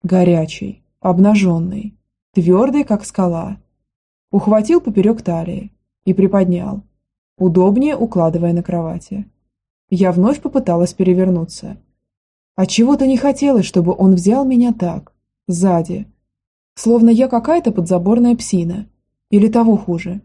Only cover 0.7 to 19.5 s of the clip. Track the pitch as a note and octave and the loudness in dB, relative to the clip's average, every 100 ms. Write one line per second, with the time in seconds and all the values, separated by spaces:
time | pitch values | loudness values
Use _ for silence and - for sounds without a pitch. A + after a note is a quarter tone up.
0.7 | - _ _ F#3+ F3 G3 G#3+ F#3+ E3 E3+ | -14 _ _ -2 2 4 4 2 0 -4
1.7 | G3+ G#3+ _ _ _ _ - E3+ F#3 C4+ | -8 -12 _ _ _ _ -2 2 2 2
2.7 | C#4+ C#4 G#3+ - - F#3 E3 F#3 G3+ _ | 0 -2 -4 -4 -4 -4 -4 -8 -14 _
3.7 | _ _ _ _ _ _ G3+ G#3 G#3+ G#3+ | _ _ _ _ _ _ -2 2 0 2
4.7 | E4+ E4+ G3+ G3 A3+ - E3 E3 F#3+ G3+ | 0 0 0 0 0 -4 -6 -6 -10 -14
5.7 | _ _ _ - F#3 G3 G3 F#3 F3 F3+ | _ _ _ -4 0 2 2 0 -2 -4
6.7 | G3+ - _ _ _ _ _ F#3 E3+ F#3 | -10 -14 _ _ _ _ _ 0 4 2
7.7 | G#3 C#4+ D4 A3+ F#3 E3 E3 E3+ F3 E3+ | 2 0 -2 -4 0 0 0 -2 -2 -4
8.7 | F3 E3 E3+ - G3+ G3+ _ _ _ _ | -6 -6 -10 -12 -14 -14 _ _ _ _
9.7 | _ _ F#3 F#3 F3 G3+ D4 - C4+ C4 | _ _ 0 0 2 0 0 -2 -4 0
10.7 | E3+ F3+ - F#3 F3+ F#3 F3 E3 - - | 0 -2 -2 0 2 2 0 -4 -12 -16
11.7 | - _ _ _ _ _ _ _ - F#3 | -18 _ _ _ _ _ _ _ -4 -2
12.7 | - A#3 C#4+ C4+ C4 C#4 C#4 C#4+ B3+ F3 | 2 2 2 2 0 0 0 2 2 2
13.7 | F#3 E3+ - F#3+ F#3 F3+ B3 C4+ B3+ A#3+ | 0 0 2 2 4 2 0 2 2 0
14.7 | A#3 F3 E3 - _ _ _ - E3+ F#3+ | 0 -4 -6 -14 _ _ _ -8 -2 0
15.7 | E3+ E3 F#3 G#3 _ _ _ _ _ _ | 0 -2 -8 -12 _ _ _ _ _ _
16.7 | - A3+ A#3 A#3 A3+ C4 B3 A#3 E4+ D4 | -6 0 4 4 4 2 -2 0 0 0
17.7 | A3 E3+ F3+ F3 A#3 A#3+ A#3+ - F#3 E3+ | -4 -2 -2 0 2 2 0 -2 -4 -4
18.7 | F#3 G#3 _ _ _ _ G3+ A3 | -8 -12 _ _ _ _ 2 4